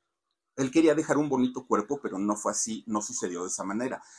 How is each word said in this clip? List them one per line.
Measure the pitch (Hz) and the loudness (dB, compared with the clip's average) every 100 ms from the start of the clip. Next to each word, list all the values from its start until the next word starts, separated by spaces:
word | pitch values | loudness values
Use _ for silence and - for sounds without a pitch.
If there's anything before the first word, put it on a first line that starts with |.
| _ _ _ _ _ - | _ _ _ _ _ -4
él | 131 | 2
quería | 160 160 | 6 6
dejar | 147 151 143 | 4 2 0
un | 147 | 2
bonito | 131 127 127 - | 2 2 -2 0
cuerpo, | 104 - 107 | 0 0 -4
pero | - 95 | -4 -2
no | 104 104 | 0 0
fue | 101 | -2
así, | - 113 110 - | -2 -4 -6 -4
no | 107 | -4
sucedió | - 123 95 87 | -4 -6 -6 -4
de | 95 | -6
esa | - | -6
manera. | 95 107 127 - - | -4 -4 -4 -6 -12